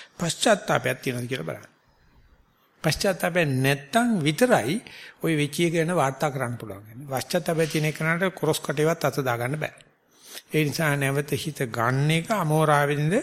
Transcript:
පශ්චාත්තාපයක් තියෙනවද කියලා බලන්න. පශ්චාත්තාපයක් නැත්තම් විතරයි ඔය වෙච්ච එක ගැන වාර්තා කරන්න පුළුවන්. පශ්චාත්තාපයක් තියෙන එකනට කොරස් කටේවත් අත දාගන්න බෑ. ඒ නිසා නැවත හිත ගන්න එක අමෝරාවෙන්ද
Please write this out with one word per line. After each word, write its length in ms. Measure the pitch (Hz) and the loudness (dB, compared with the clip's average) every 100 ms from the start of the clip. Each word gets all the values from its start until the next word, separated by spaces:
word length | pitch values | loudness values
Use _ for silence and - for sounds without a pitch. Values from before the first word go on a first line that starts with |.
| - | -16
පශ්චාත්තාපයක් 840 | - 165 - 247 202 - 143 127 127 | -6 -6 0 2 2 2 0 0 -4
තියෙනවද 300 | 135 123 120 | -4 -6 -6
කියලා 200 | 127 156 | -6 -8
බලන්න. 200 | - - _ _ _ _ _ - _ _ _ _ _ | -10 -12 _ _ _ _ _ -20 _ _ _ _ _
පශ්චාත්තාපයක් 640 | 160 - 202 180 180 175 156 131 | -4 0 -2 0 0 0 0 2
නැත්තම් 520 | 135 139 - 226 240 208 | 2 0 0 0 2 2
විතරයි 540 | 147 156 247 175 110 202 - - - - | 0 2 4 4 2 -4 -6 -20 -20 -6
ඔය 140 | 160 | -2
වෙච්ච 220 | 156 147 147 | 0 0 0
එක 140 | 170 | 0
ගැන 200 | 170 160 | 2 0
වාර්තා 360 | 175 135 135 151 | 2 0 0 -2
කරන්න 260 | 139 120 120 | -2 -4 -6
පුළුවන්. 500 | 110 98 104 113 143 | -10 -14 -16 -16 -8
පශ්චාත්තාපයක් 600 | 131 - 180 170 160 160 | -6 -2 -2 0 0 2
තියෙන 180 | 160 151 | 2 0
එකනට 380 | 147 160 170 190 | 0 0 0 -2
කොරස් 280 | - 156 147 | -2 -2 0
කටේවත් 440 | - 143 156 165 | -2 0 2 2
අත 140 | 143 - | 0 0
දාගන්න 360 | 127 117 123 151 | -2 -2 -2 -4
බෑ. 180 | - - - _ _ _ - - - | -6 -8 -20 _ _ _ -20 -20 -4
ඒ 140 | 156 | 0
නිසා 280 | 147 127 156 | 0 0 0
නැවත 360 | 143 135 139 147 | 2 0 -2 -2
හිත 280 | 139 165 - 127 | -4 -4 -6 -4
ගන්න 420 | 113 117 135 147 | 0 2 4 4
එක 200 | 165 165 | 2 0
අමෝරාවෙන්ද 800 | 214 156 156 156 147 143 147 151 220 | -2 2 2 4 4 4 0 0 0